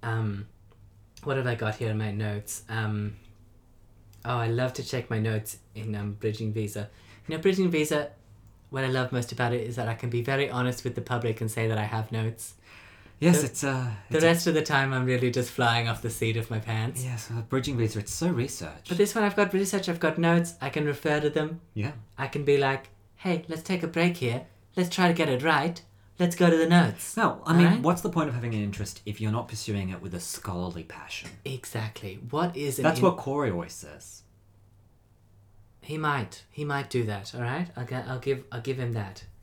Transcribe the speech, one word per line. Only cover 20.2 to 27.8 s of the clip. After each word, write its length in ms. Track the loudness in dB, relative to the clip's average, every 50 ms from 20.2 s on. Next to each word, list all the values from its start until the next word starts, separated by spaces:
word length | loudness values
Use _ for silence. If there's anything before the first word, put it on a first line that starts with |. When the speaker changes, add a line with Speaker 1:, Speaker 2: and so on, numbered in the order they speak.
| 4 6 6 6 4 2 -4 -6
Speaker 1:
I 100 | -8 -4
can 160 | -2 -2 0
refer 340 | 0 -2 0 0 0 2 2
to 100 | 2 2
them. 320 | 2 2 -2 -2 -4 -8 -12 -12 _
Speaker 2:
Yeah. 180 | -4 -4 -4 -4 -8 -16 -18 -8 -8
Speaker 1:
I 100 | -8 -4
can 160 | -4 -2 2
be 140 | 4 4 4
like, 320 | 6 2 2 0 -4 -10 -20 -20 -20 _ _ _
"Hey, 280 | -2 -2 0 0 -2 -4
let's 140 | -8 -8
take 220 | -4 -2 -2 -2 -2
a 40 | -2
break 300 | 0 4 2 2 2 2
here. 300 | -2 -2 -2 -2 -6 -10 -20 -20 -20 -8 _
Let's 140 | -2 -2 0
try 180 | 2 4 4 4
to 60 | 6
get 160 | 4 4 2
it 140 | 2 2 4
right. 380 | 4 4 4 4 0 -4 -4 -12 -20 -20 -20 -20 -20 -2 0
Let's 160 | 0 0 4
go 140 | 6 6 6
to 80 | 8 6
the 100 | 6 8
notes." 480 | 8 8 6 6 2 -4 -8 -8 -2
Speaker 2:
No, 260 | 0 0 0 0 -2 0
I 80 | 4 6
mean, 140 | 8 8 8
Speaker 1:
All 40 | 8
right? 80 | 6